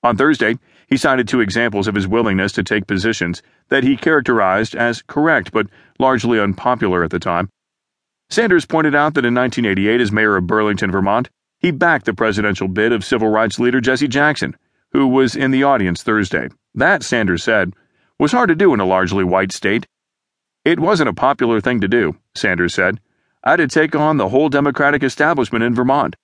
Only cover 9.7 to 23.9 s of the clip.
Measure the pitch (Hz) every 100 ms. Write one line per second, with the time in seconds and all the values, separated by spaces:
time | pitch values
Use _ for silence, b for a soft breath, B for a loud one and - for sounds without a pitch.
9.7 | 95 98 120 117 104 107 98 87 107 107
10.7 | 98 101 95 95 110 123 _ _ _ 175
11.7 | 143 175 151 - 98 113 101 104 101 95
12.7 | 92 110 120 - 123 110 107 113 - 120
13.7 | 127 120 127 143 135 147 147 69 - _
14.7 | _ _ 139 139 131 131 - 131 131 139
15.7 | 135 95 85 - 107 95 80 64 _ _
16.7 | - 147 190 - 120 104 85 - 110 90
17.7 | - _ _ _ _ 147 240 233 160 196
18.7 | 120 92 92 92 95 92 92 95 - 98
19.7 | 110 - _ _ _ _ _ _ _ -
20.7 | 165 160 202 135 95 131 139 120 113 110
21.7 | 123 95 120 90 73 _ - 107 87 87
22.7 | - 90 110 _ _ _ _ - 160 147
23.7 | 160 156